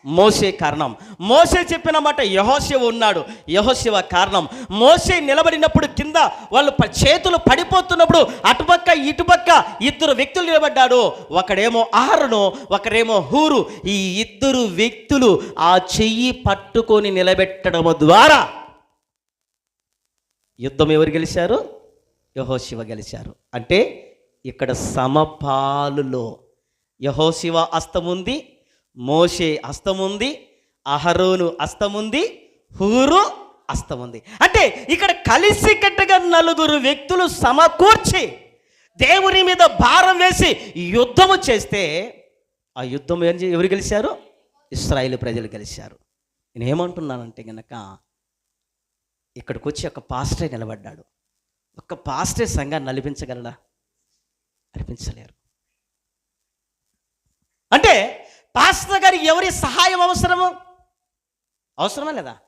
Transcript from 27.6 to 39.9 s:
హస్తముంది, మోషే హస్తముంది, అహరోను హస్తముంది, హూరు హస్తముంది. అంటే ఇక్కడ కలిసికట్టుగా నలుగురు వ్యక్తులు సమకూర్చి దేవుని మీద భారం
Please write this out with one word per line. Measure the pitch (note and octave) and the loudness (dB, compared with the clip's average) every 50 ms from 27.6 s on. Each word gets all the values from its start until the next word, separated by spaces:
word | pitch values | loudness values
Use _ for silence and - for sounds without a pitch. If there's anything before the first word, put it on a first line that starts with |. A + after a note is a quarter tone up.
| E3 - - | -2 -2 -4
హస్తముంది, | D#3+ - - - F3+ E3+ F3 F3+ F#3 F3+ G3+ C4 D#4 - _ _ _ _ _ _ _ _ _ _ | -6 -6 -4 -6 -6 -4 -4 -6 -6 -6 -8 -8 -8 -10 _ _ _ _ _ _ _ _ _ _
మోషే | B2 B2 C3 D3 D#3+ F3 F3 F3 - F3 D#3+ D3+ - - | -12 -4 -2 2 2 2 2 0 -2 -4 -4 -4 -6 -8
హస్తముంది, | B2+ C#3+ - _ G3+ F#3+ F#3+ F#3+ F#3+ G3+ G3+ A#3 C#4 D4+ - - _ _ _ _ _ _ _ _ | -12 -14 -8 _ -6 -4 -4 -4 -6 -4 -6 -6 -6 -6 -10 -18 _ _ _ _ _ _ _ _
అహరోను | C3+ C#3+ C#3+ D3+ F3 E3+ E3+ F#3 F#3 F#3 F#3 F3 E3+ E3+ - | -6 -6 -2 0 0 0 2 2 0 0 0 -2 -4 -4 -6
హస్తముంది, | D3 - - - G#3 G3+ G3+ G#3 G#3+ A3 A3 D4 G4 A#4 - - _ _ _ _ _ _ - - | -10 -10 -6 -6 -6 -6 -4 -8 -8 -4 -4 -4 -4 -4 -8 -14 _ _ _ _ _ _ -8 -4
హూరు | F#3+ G#3 A3 B3+ C4 C#4+ D#4+ F#4+ G#4 - - - - - _ _ _ - | -2 0 2 2 4 4 4 4 2 2 -4 -14 -20 -20 _ _ _ -10
హస్తముంది. | C#3 - - - D#3 B2 B2 B2 A#2 A2 _ - A3 - | -10 -10 -8 -10 -12 -12 -12 -16 -16 -20 _ -20 -2 0
అంటే | E4 F#4 F#4 A4 F4 A3+ - - - - | 0 2 4 2 2 2 0 -6 -6 -6
ఇక్కడ | D#4+ E4+ G4 F#4+ | -2 0 0 0
కలిసికట్టుగా | F4 F4 - - A3+ D4 F4 G#4 G#4 - - A4 G#4 G#4 G4+ G4+ G4 - G4 F#4+ F#4+ F#4 | 0 -2 0 2 2 4 4 2 2 2 2 2 2 2 2 0 2 0 2 4 4 2
నలుగురు | F4+ F4 E4+ E4 E4 E4 E4 D#4 D#4+ D4+ D4+ | 4 2 2 4 4 2 2 0 0 0 0
వ్యక్తులు | D4 B3 C4+ D4 C#4+ - - F4+ F4+ F4+ E4 | 0 0 -2 -2 -2 -4 -4 -2 0 0 -2
సమకూర్చి | - - - A#3+ B3+ D4 E4 D#4+ E4 - F4+ G#4 A4 A4 - - - F#4 C4+ F3 - - - _ _ _ _ _ _ _ _ _ _ | -2 0 0 2 4 4 4 4 4 4 6 6 6 4 2 -2 -2 -2 -4 -4 -8 -16 -20 _ _ _ _ _ _ _ _ _ _
దేవుని | F3 C4 C#4 F4 G4 F#4+ F#4+ F#4+ F#4+ | -2 2 2 4 4 4 2 2 2
మీద | F#4 F#4 F4+ | 2 2 4
భారం | F4+ E4+ D#4+ E4 - A#3+ A#3+ | 4 4 4 4 2 2 4